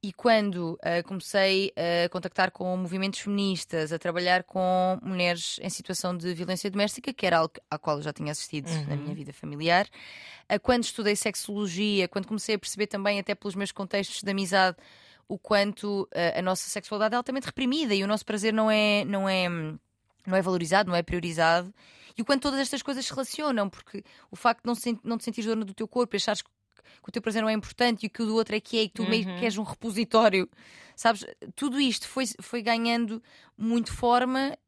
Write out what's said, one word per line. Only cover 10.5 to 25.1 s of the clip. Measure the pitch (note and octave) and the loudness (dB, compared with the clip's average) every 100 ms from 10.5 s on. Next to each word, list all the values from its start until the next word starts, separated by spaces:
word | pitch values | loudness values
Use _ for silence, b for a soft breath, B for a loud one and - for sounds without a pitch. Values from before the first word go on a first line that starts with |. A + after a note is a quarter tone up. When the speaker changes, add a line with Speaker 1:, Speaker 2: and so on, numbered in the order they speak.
| G#3 | -2
Speaker 1:
quando | - B3 | 2 2
estudei | A3 - G#3 G#3 | 2 -2 0 2
sexologia, | A3+ - - G#3 G#3 F3 G#3+ G3+ F3+ | 0 -2 -4 -4 -4 0 2 2 2
quando | G3+ F#3+ | -2 -4
comecei | G#3+ - | -6 -2
a | G#3 | -4
perceber | - - G#3 | -2 -4 -2
também, | G3+ G3 G#3 | 0 0 0
até | F#3+ | -2
pelos | G3+ G#3 | -4 -4
meus | F#3+ G3+ | -4 -6
contextos | - F#3+ G3+ G3 - | -6 -4 -2 -4 -6
de | - | -4
amizade, | G3 F#3+ F#3+ F#3 F3 B B B B _ | -2 2 4 4 2 B B B B _
o | G3+ | -12
quanto, | - G#3 G3+ G3+ G#3 G3+ - | 2 2 2 -2 -4 -4 -4
ah, | - E3+ - | 0 0 0
a | |
nossa | F#3 F#3 - | 0 -2 -2
sexualidade | G#3 - G#3 G#3+ | -6 -6 0 0
é | A#3+ | 0
altamente | B3 C4+ - | -2 -4 -6
reprimida | - C4+ C#4+ D4 | -2 0 0 2
e | G3+ | 2
o | G3 | 2
nosso | G#3+ | -2
prazer | - G#3+ G#3+ | -2 -2 0
não | A3 A3 | 2 4
é, | G#3+ G#3+ G#3 | 4 4 2
não | F3 G3 F#3+ | 2 0 0
é, | F#3+ F3+ | 2 0
não | E3+ D#3 D#3 _ _ _ _ - F#3+ | -2 -6 -8 _ _ _ _ 0 0
é | |
valorizado, | F#3 F3+ E3 F#3+ F#3+ | 2 0 4 4 4
não | F3 | 0
é | |
priorizado. | E3 F3 F3 E3 E3 E3+ F3+ - B B B - | 0 -2 -2 2 4 4 0 -12 B B B -10
E | |
o | |
quanto | A#3 C#4 | 0 2
todas | C#4+ C4+ | 2 0
estas | C4+ C#4 | -2 -4
coisas | - C4 | -4 -4
se | B3+ | -4
relacionam, | - C4 - D4+ A#3+ G3+ | -4 -4 -2 -2 0 -2
porque | - - G3 - B B | -4 -14 -14 -14 B B
o | - | 0
facto | A#3+ A#3 | 0 0
de | A3+ | 0
não | |
sen-, | A#3+ B3 A3+ | -2 0 -4
não | - | -4